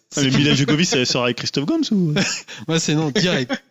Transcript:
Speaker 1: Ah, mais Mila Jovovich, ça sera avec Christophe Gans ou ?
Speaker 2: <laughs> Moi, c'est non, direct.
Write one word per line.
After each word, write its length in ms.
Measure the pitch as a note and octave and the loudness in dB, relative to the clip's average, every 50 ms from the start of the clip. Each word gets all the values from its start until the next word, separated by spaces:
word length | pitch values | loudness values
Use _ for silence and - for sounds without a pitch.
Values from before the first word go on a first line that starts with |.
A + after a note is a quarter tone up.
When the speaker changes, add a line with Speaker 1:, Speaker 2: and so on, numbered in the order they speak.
| _ _ - | _ _ -4
Speaker 1:
Ah, 60 | D3+ | 0
mais 100 | C#3 C3 | 0 2
Mila 240 | C3 C#3+ D3 D3 C#3+ | 4 4 4 4 4
Jovovich, 340 | B2+ C#3+ C3+ D3+ D3+ F3+ F3+ | 2 2 2 2 2 2 2
ça 140 | - C3+ B2+ | 2 0 0
sera 180 | B2 - C3+ A#2+ | 0 0 0 0
avec 140 | B2 A#2+ - | 0 -2 -2
Christophe 260 | - - - C#3+ C#3 | -4 -4 -4 -2 -2
Gans 160 | F3 D#4+ E4 C#4+ - | 0 0 0 0 0
ou ? 220 | A3 G3 F3+ D#3 D3+ G3 F#3 - - - | 0 0 0 2 0 0 -2 -2 -4 -8
Speaker 2:
<laughs> 280 | - - - - - - | -10 -14 -16 -12 -6 -2
Moi, 100 | D#3+ E3 | -2 -2
c'est 160 | - - D3+ | 0 0 0
non, 160 | D3+ D#3+ D3+ | 0 0 0
direct. 400 | C3 G#3+ F3 F#3 E3+ C#3+ C3 B2 C#4 - - _ | 0 0 0 0 0 0 -2 -4 -6 -8 -8 _